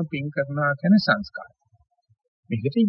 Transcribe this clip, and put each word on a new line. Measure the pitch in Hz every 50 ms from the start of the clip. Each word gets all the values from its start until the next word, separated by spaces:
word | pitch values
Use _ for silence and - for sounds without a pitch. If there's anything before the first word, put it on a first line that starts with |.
| 170
පින් | 151 - 143 139 147
කරනවා | 151 151 139 135 143 143 147 143 143
කියන | 139 - 175 202 214
සංස්කාරය. | - - - 208 208 - _ - - - _ _ _ _ _ _ _ _ _ _ _ _ _ _ _ _ _ _ _ _
මේකට | 110 110 101 139 143 233 226